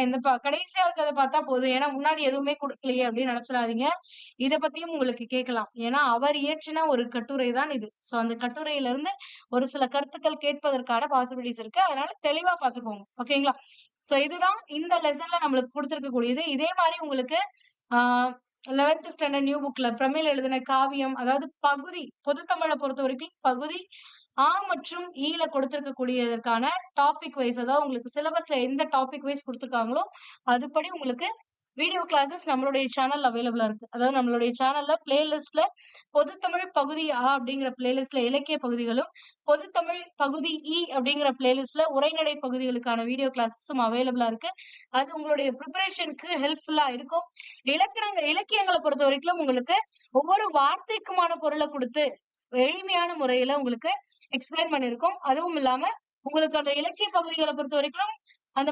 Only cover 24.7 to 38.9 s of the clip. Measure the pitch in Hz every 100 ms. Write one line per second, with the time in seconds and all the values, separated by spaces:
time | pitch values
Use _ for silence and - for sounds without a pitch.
24.7 | 330 - 349 349 269 294 330 320 277 262
25.7 | 294 277 262 247 254 233 233 240 226 269
26.7 | 359 - - 285 302 320 277 240 233 240
27.7 | 285 285 247 247 294 311 330 330 269 247
28.7 | 277 302 269 262 285 277 277 - 240 247
29.7 | 240 226 285 392 - - - - 247 269
30.7 | 311 339 349 269 247 359 453 _ _ _
31.7 | 254 339 370 339 302 277 339 320 262 277
32.7 | 269 262 269 262 294 262 233 240 233 220
33.7 | 214 226 240 247 269 240 240 240 240 262
34.7 | 294 285 330 - 277 302 302 294 302 370
35.7 | - - - _ 294 302 381 359 349 370
36.7 | 320 277 311 311 247 254 277 247 269 262
37.7 | 254 247 262 262 269 240 277 285 302 269
38.7 | 240 233